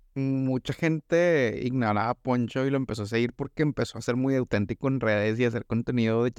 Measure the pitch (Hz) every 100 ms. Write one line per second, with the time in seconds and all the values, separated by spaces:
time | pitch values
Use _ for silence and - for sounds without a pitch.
0 | _ - 135 135 131 131 - 135 165 160
1 | - 170 175 156 120 - 127 131 113 104
2 | 113 123 - 123 113 131 135 139 131 107
3 | 101 117 120 - 139 - 151 - 117 107
4 | - 123 131 135 123 101 101 113 139 135
5 | 113 104 107 113 123 117 - 113 117 123
6 | 113 113 120